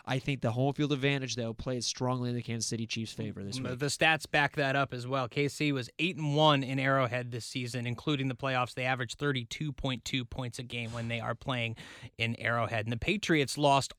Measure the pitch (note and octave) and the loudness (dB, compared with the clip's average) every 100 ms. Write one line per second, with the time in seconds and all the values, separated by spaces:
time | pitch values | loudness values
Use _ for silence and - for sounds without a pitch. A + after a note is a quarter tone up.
0 | - C3 - C3+ A#2+ A#2 C#3 C#3 D3 C#3+ | -4 -2 -2 0 0 2 0 2 0 2
1 | C#3 C#3 C3 A2+ A2+ A2+ C3+ B2+ - - | 2 0 -2 -4 -4 -4 -4 -2 -2 -2
2 | B2+ B2+ B2 A#2+ A#2 A2+ - A2+ A2+ A2+ | 0 0 0 -2 -4 -4 -2 -4 -4 -4
3 | A2 - G#2+ - G2+ B2+ B2+ B2+ C#3+ - | -6 -6 -6 -6 -6 -6 -4 -2 -2 4
4 | D#3+ D#3 - D3+ C#3 D3+ C3+ C#3 C3+ B2+ | 4 4 2 2 2 2 2 2 0 -2
5 | B2 C3+ A#2+ C#3+ C#3+ - D3+ C3+ A#2 - | -4 -2 -2 0 0 0 0 0 -2 -2
6 | E3+ E3 D3+ D3 D#3 C#3 C3 C3+ C3+ C3+ | -2 0 2 6 8 8 4 0 4 4
7 | B2 B2 B2 A#2+ - C3 B2 B2 A#2+ A2+ | 2 0 -4 -8 -6 -6 -4 -4 -4 -2
8 | - C#3+ C3+ A#2+ C3+ B2+ B2 - B2+ B2+ | 0 0 0 -2 0 0 0 -2 0 0
9 | A#2+ - C#3+ C3 A#2 - D3+ - C#3 B2 | -2 -2 0 0 -2 -6 -6 -4 -4 -4
10 | - C3+ A#2+ - B2 - A#2+ A#2+ A2+ A#2 | -2 -4 -4 -6 -8 -8 -8 -6 -6 -4
11 | A#2 A2+ A#2 A2+ C#3 B2 A2+ A2+ - - | -4 -4 -4 -6 -2 -2 -2 -4 -12 -16
12 | - - A2+ A#2 A2+ A#2 A2+ A2+ G#2+ A#2 | -12 -2 -2 0 0 2 0 -2 -2 -2
13 | - G#3 - D#3 C3 C#3+ D3 C#3 - | 0 0 2 4 2 4 6 6 2